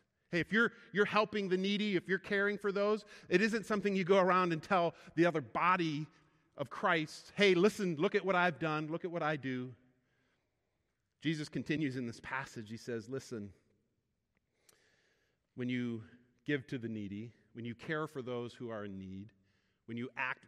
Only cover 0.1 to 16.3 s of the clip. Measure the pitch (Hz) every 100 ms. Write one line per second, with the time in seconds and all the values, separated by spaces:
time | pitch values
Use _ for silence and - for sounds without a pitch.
0.1 | _ - 170 151 220 233 - - 190 202
1.1 | 208 208 214 190 185 196 202 208 175 -
2.1 | 185 - 202 202 208 208 190 202 214 -
3.1 | - - 180 220 220 - 208 202 190 175
4.1 | 196 185 185 180 160 - 190 170 - -
5.1 | 156 170 160 113 147 170 185 160 147 151
6.1 | _ _ _ _ - 135 - 202 170 151
7.1 | - - - 202 175 208 214 185 147 202
8.1 | 202 185 180 180 131 160 151 151 165 180
9.1 | 170 151 156 131 127 127 123 _ _ _
10.1 | _ _ _ _ _ _ _ _ _ _
11.1 | _ 151 156 147 135 120 156 147 127 120
12.1 | - - 131 135 123 104 113 - 113 107
13.1 | 135 - 113 101 - _ _ _ _ _
14.1 | _ _ _ _ _ _ _ _ _ _
15.1 | _ _ _ _ 123 123 123 120 113 110
16.1 | - _